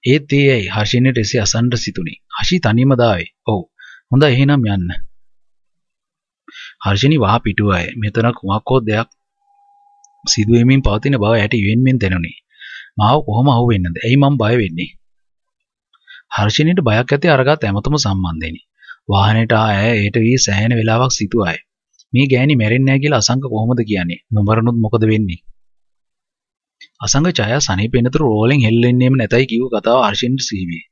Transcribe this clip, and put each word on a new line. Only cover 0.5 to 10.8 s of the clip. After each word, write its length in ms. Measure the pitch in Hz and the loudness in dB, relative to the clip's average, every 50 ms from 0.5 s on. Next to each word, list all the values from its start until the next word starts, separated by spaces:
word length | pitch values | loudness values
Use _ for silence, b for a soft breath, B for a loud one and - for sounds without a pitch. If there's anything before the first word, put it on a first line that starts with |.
ඇයි?" 200 | 135 120 98 92 | 2 0 -2 -4
හර්ෂණයට 480 | 95 110 107 104 - 123 123 131 127 120 | -4 -4 -2 0 0 2 2 2 2 0
එසේ 240 | 107 101 - 123 | -2 -2 -2 -2
අසන්නට 340 | 104 - - 113 117 123 120 110 | -2 0 0 0 0 0 -2 -2
සිතුනි. 380 | - - - - 87 80 - - _ _ | -6 -6 -8 -8 -10 -10 -12 -16 _ _
"හෂි 240 | - - - - 180 185 | -8 -4 -2 0 0 0
තනියම 360 | - 113 104 113 127 139 135 | 0 0 2 2 4 2 2
දාවේ." 340 | 120 120 117 104 87 85 - _ _ _ | 2 2 0 0 -2 -4 -10 _ _ _
"ඔව්." 180 | - 110 95 85 _ _ B B B B B B | -4 -4 -4 -4 _ _ B B B B B B
"හොඳයි 260 | B - 131 147 147 | B 2 4 4 4
එහෙනම් 320 | 123 123 139 139 143 143 120 104 | 4 2 2 2 2 2 2 0
යන්න." 200 | 101 95 90 87 85 - - - - - - - _ _ _ _ _ _ _ _ _ _ _ _ _ _ _ _ _ _ _ _ _ _ _ B B B B B B B | -2 -2 -4 -4 -4 -4 -6 -6 -10 -20 -20 -20 _ _ _ _ _ _ _ _ _ _ _ _ _ _ _ _ _ _ _ _ _ _ _ B B B B B B B
හර්ෂණී 420 | - 101 98 98 107 139 160 151 | -4 -2 -2 2 2 2 2 2
වහ 140 | 113 95 104 120 | 2 2 0 0
පිටුවාය. 460 | - - 98 - 104 101 95 87 85 - - | 0 -2 -2 0 0 0 0 0 -2 -6 -8
මෙතන 380 | 120 107 104 101 - 117 120 120 | -6 -6 -4 -2 0 0 0 -2
කුමක් 340 | - - 95 98 110 - - | -4 -6 -4 -4 -4 -2 0
හෝ 140 | 127 131 | -2 0
දෙයක් 280 | 120 110 107 110 117 _ _ _ _ _ _ _ _ _ _ _ _ _ _ _ _ _ _ _ _ _ _ _ _ | 0 0 -2 -4 -4 _ _ _ _ _ _ _ _ _ _ _ _ _ _ _ _ _ _ _ _ _ _ _ _
සිදුවෙමින් 560 | - - - 104 107 117 117 117 123 135 135 | -4 -2 -2 2 2 4 4 4 4 4 4